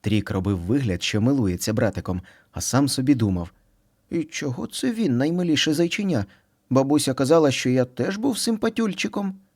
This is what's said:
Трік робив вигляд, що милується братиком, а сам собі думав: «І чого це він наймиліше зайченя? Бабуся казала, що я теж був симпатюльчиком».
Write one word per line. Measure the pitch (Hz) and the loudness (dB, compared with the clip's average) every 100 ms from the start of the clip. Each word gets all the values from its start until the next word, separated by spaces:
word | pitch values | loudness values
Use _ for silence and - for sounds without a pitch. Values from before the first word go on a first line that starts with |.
Трік | - 104 101 | 0 0 0
робив | 101 95 95 | -2 0 -2
вигляд, | 87 139 123 87 | 0 0 0 -2
що | - 104 | -2 0
милується | 117 139 101 87 - | 2 2 0 -2 -2
братиком, | 113 113 90 90 90 - - _ | 0 0 -2 -4 -6 -6 -20 _
а | - | -8
сам | - 127 143 | 0 2 2
собі | - 131 | 0 2
думав: | 131 107 90 82 _ _ _ _ _ _ | 2 2 0 -6 _ _ _ _ _ _
«І | 165 | -6
чого | 156 - 147 123 233 | -6 -6 -6 -6 -8
це | - 262 | -4 -4
він | 226 196 120 | 0 0 2
наймиліше | 143 175 175 147 156 | 0 0 0 0 0
зайченя? | 151 170 - 196 135 95 _ _ _ _ | 2 0 0 -2 -2 -2 _ _ _ _
Бабуся | 127 139 147 139 | 2 4 2 2
казала, | 127 131 165 147 | 0 4 6 6
що | - 127 | 2 2
я | 127 | 2
теж | 127 - 147 196 | 0 -2 -4 -2
був | 269 208 | -2 -2
симпатюльчиком». | - 220 226 226 220 180 - 202 196 190 _ | -2 0 -2 0 -2 -2 -4 -4 -6 -8 _